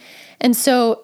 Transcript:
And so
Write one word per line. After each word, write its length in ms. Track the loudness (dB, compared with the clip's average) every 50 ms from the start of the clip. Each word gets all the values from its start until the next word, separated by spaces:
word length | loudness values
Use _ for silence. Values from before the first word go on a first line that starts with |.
| -12 -20 -20 -20 -20 -20 -12 _
And 160 | -2 0 0
so 460 | 0 0 0 0 0 0 0 -2 -4